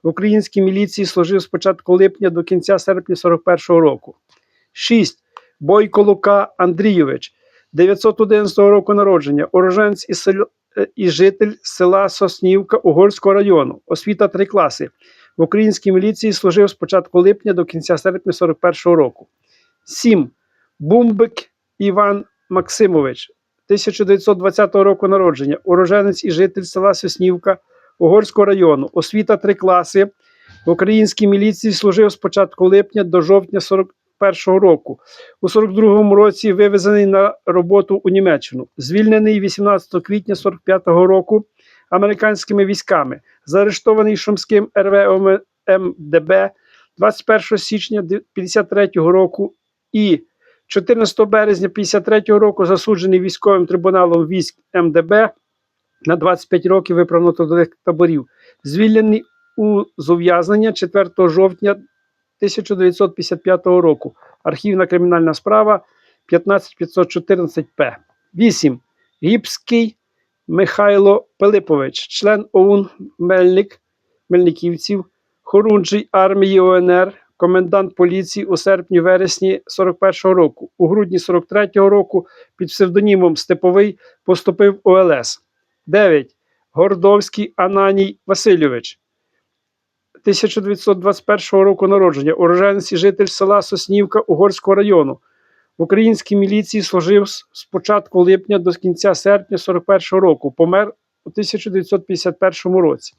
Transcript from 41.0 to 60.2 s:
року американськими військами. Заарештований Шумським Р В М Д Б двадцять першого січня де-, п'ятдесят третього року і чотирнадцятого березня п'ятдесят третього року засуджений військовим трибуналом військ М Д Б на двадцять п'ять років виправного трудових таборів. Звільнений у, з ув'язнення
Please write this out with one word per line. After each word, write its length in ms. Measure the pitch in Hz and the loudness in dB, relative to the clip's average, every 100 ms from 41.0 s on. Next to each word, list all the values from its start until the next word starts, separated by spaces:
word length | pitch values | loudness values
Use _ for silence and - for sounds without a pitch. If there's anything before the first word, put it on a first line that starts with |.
| 185 | 4
року 380 | 190 180 214 214 _ _ _ _ | 2 2 -2 -2 _ _ _ _
американськими 760 | 180 208 208 214 202 - 202 196 | -2 0 0 -2 -2 -4 -2 -2
військами. 560 | 196 - 180 135 139 _ _ - | -4 -2 -2 -2 -8 _ _ -4
Заарештований 720 | 170 202 196 - 220 214 214 | 0 0 -2 0 0 0 -2
Шумським 520 | - 208 - 214 214 - | -4 -6 0 -2 0 -2
Р 120 | 196 202 202 | 0 2 2
В 300 | 190 196 190 _ _ - | 2 2 0 _ _ -2
М 260 | 190 185 - | -2 -2 -10
Д 220 | 147 165 | -4 -4
Б 320 | 156 190 196 _ _ _ _ _ | 0 -2 -2 _ _ _ _ _
двадцять 280 | 202 208 - | -4 -4 -2
першого 340 | 220 - 208 | -2 -2 -6
січня 420 | - 214 - 214 | -4 -8 -6 -8
де-, 200 | 170 196 _ | -6 -8 _
п'ятдесят 360 | - 180 214 196 | -12 -4 -4 -2
третього 420 | 196 196 185 160 | -2 -2 0 2
року 420 | 185 185 185 196 _ _ _ _ | 2 0 -2 -8 _ _ _ _
і 320 | 220 208 165 _ _ _ _ _ | -2 0 -2 _ _ _ _ _
чотирнадцятого 600 | 202 185 233 220 - 214 | -6 -2 0 0 0 0
березня 400 | 214 214 190 190 | 2 0 -2 -4
п'ятдесят 360 | 208 196 208 202 | -6 -4 -2 0
третього 340 | 214 208 208 | -2 2 2
року 260 | 208 196 175 | 2 0 0
засуджений 540 | 190 - 196 185 185 | 0 0 -2 0 0
військовим 460 | 185 - 208 196 170 | 0 -2 0 0 0
трибуналом 640 | 180 180 185 180 170 160 | -2 0 2 2 2 0
військ 280 | 185 165 _ _ 180 | -4 -6 _ _ -2
М 160 | 170 | 0
Д 100 | 160 | 0
Б 280 | 165 208 220 - _ _ _ _ _ _ 151 | 0 0 0 -4 _ _ _ _ _ _ -4
на 100 | 165 | -2
двадцять 340 | 165 175 - | 0 -2 -2
п'ять 160 | 180 175 | -4 0
років 300 | 190 185 175 | -2 0 -2
виправного 380 | 175 175 175 | 0 2 0
трудових 340 | 170 165 170 165 _ - | 0 -2 0 -2 _ -8
таборів. 420 | 160 175 156 123 _ _ _ | 0 0 0 -6 _ _ _
Звільнений 600 | 139 156 220 220 220 214 - _ _ - | -10 -2 2 2 2 -2 -4 _ _ -4
у, 260 | 214 202 - - | -2 -2 -4 -10
з 120 | 143 | -4
ув'язнення 600 | 170 | 0